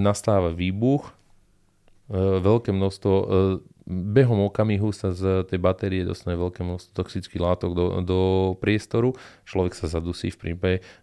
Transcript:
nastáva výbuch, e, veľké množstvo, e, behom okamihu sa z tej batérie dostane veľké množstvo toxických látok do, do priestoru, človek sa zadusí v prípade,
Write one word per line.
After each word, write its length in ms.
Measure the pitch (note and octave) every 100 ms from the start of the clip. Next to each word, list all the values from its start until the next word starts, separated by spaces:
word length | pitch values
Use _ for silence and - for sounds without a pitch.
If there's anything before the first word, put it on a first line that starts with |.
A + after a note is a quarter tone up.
nastáva 480 | G2+ G2+ - G2+ F2
výbuch, 640 | E2 F2+ G2 A#2+ C#3+ - - _ _ _ _ _ _ _ _ -
e, 80 | G2 F#2+ F#2+
veľké 320 | F#2 A#2 -
množstvo, 380 | G2 F#2+ - G2+
e, 100 | G2 G2 F#2+ F#2+ F#2 - _ -
behom 640 | F2+ F#2+ A2+ B2+ G#2+ G2+
okamihu 400 | - A2 G2+ G#2+
sa 240 | G2+ G2
z 320 | F2+ F#2+ F#2+ F2+
tej 140 | F#2
batérie 400 | F#2 F#2 G2+ F#2
dostane 320 | F2+ F2+ -
veľké 320 | E2+ F2+ - F2+
množstvo 320 | F2+ - -
toxických 400 | F2+ F#2+ - F2+
látok 400 | F2 F2+ F2+ F2
do, 60 | F2+ F#2
do 180 | F2+ F#2 F#2+ F#2+ F#2+ F#2
priestoru, 560 | G2+ G#2+ - A#2 B2 B2+ - - -
človek 320 | F#2+ F2+ -
sa 80 | D#2+
zadusí 480 | E2 E2+ F2 F#2
v 160 | - F2
prípade, 260 | F2 F#2 F#2 - -